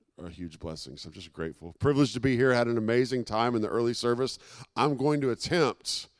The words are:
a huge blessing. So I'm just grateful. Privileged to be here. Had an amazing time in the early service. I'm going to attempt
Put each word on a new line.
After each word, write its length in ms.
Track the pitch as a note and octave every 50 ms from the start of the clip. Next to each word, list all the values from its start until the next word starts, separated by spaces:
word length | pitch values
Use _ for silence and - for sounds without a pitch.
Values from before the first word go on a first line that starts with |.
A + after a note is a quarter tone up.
| _ _ _ - E2
a 60 | E2+
huge 280 | D#2 F2+ F2+ D#2+ D#2
blessing. 380 | D#2+ - E2 D#2+ D2+ - C2 C#2
So 120 | - -
I'm 60 | D#2+ D2+
just 200 | G2 F2 D#2+ _
grateful. 420 | E2 E2 E2 - - D#2+ E2+ - _
Privileged 340 | A2 C#3 C#3+ C#3+ C#3+ A2+ -
to 80 | B2
be 160 | A2+ C3 B2
here. 160 | A#2 C3 C3 B2+
Had 140 | A#2+ A#2+
an 100 | A#2 A#2+
amazing 480 | A#2 A2 A2 A#2 B2 C3 A2+ C3 B2 A2
time 300 | - G#2+ A2 A#2 B2 A#2+
in 60 | A2
the 60 | G#2+
early 260 | - - A#2 A#2+ A#2+ A#2
service. 460 | - - A#2+ A#2+ A#2+ C3 B2+ - - - - - - - - _
I'm 180 | A2 B2 D3 C#3+
going 240 | B2 C3+ D3+ D3+ D3
to 120 | C#3 B2+
attempt 760 | A2+ - - - F3 F3 D3+ A#2+ - - - - - - - - _